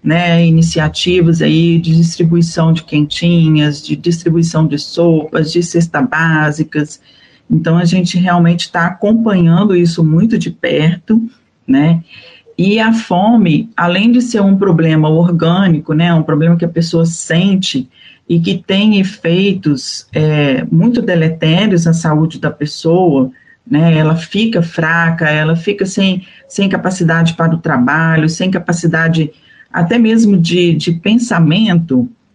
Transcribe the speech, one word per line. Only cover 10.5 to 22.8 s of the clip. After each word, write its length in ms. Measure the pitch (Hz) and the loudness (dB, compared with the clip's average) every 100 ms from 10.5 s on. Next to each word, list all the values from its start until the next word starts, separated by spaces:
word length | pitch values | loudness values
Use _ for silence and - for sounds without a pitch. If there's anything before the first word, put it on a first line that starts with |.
perto, 720 | - - 147 156 185 _ 220 226 _ _ _ - | -8 -4 0 0 -2 _ -2 -2 _ _ _ -2
né? 340 | 131 151 165 - - - - _ - | 0 2 0 -2 -20 -20 -20 _ -2
E 220 | 185 220 | 0 2
a 100 | 220 | 2
fome, 760 | 226 - 175 202 233 180 151 - - | 0 0 0 2 2 2 0 -2 -4
além 340 | 170 180 220 | -2 0 2
de 120 | 247 | 2
ser 180 | 240 220 | 0 0
um 160 | 196 196 | 2 2
problema 540 | 202 165 165 156 156 | 2 2 2 2 2
orgânico, 840 | 160 175 165 165 180 196 156 - | 2 2 2 0 2 2 0 0
né, 200 | 156 170 | 0 2
um 80 | 165 | 0
problema 340 | 156 151 165 170 | 0 0 2 2
que 80 | |
a 40 | 165 | 0
pessoa 360 | - 165 165 | -2 -2 0
sente 840 | 165 - - 165 190 190 190 135 - _ - _ _ | 0 -2 -4 0 2 0 0 -4 -8 _ -20 _ _
e 120 | 170 | -2
que 160 | 165 185 | 0 -4
tem 420 | - 196 208 208 | -4 0 2 2
efeitos, 1080 | 190 - 165 175 196 180 156 139 - - - | 0 -4 -2 0 0 -2 -2 -4 -6 -14 -8
é, 520 | - 156 151 147 127 - | -2 0 0 0 -2 0
muito 320 | 165 220 240 | 2 2 0
deletérios 840 | 185 175 160 165 160 170 208 180 | 0 0 0 -2 0 0 2 0
na 80 | 165 | 0
saúde 480 | 165 160 151 160 - | 0 0 0 -2 -4
da 100 | 156 | -8
pessoa, 800 | - 147 - | -6 -8 -4